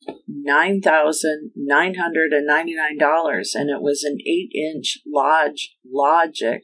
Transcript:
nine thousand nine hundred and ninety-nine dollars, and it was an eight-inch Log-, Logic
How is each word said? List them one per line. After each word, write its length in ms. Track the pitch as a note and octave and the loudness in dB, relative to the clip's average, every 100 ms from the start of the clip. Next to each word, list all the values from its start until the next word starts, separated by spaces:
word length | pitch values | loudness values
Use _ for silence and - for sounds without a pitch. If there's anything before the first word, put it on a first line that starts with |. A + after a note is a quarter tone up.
| - - - | -14 -14 -14
nine 540 | D3 C#3+ D3 F3 G3 | -8 2 4 4 2
thousand 720 | G3 D#3 D3+ D3+ D#3+ D3+ D3+ - | 4 4 4 2 -2 -4 -8 -8
nine 400 | C#3 C#3+ F3+ F#3 | 2 2 2 -2
hundred 360 | E3+ D#3+ D#3+ | -2 0 2
and 140 | D3+ D3 | 2 2
ninety-nine 500 | D3+ E3+ D#3+ D3+ D3+ | 0 0 -4 -4 0
dollars, 560 | D3 D#3+ D#3+ A2 G2+ | 2 2 0 -2 -4
and 160 | A2 C#3+ | -4 -2
it 120 | C#3 | -2
was 220 | C#3+ C#3+ | -2 -2
an 140 | D3 C#3+ - | -4 -6 -2
eight-inch 720 | E3+ F#3 - D#3 D#3 - - - | -4 -4 -6 -6 -6 -8 -10 -4
Log-, 500 | D3 C#3 D#3+ D3 D3 - _ B2+ | -2 2 2 2 -4 -14 _ -8
Logic 720 | C3+ C#3+ E3+ E3 D3+ A2+ A#2+ | 0 2 4 2 -2 -4 -4